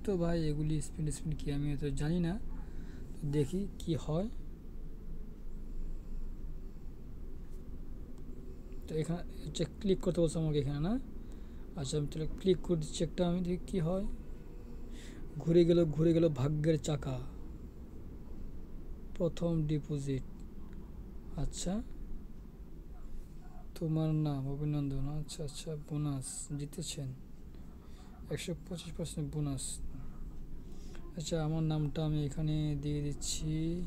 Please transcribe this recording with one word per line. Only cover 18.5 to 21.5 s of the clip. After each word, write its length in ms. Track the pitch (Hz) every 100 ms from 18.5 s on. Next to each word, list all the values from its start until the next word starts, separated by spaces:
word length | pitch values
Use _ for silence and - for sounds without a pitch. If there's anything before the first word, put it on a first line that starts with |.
| - - - - - - -
প্রথম 500 | 170 - 170 165 151
deposit। 560 | 151 - 147 139 135 - - - - - - - - - - - -
আচ্ছা, 420 | 143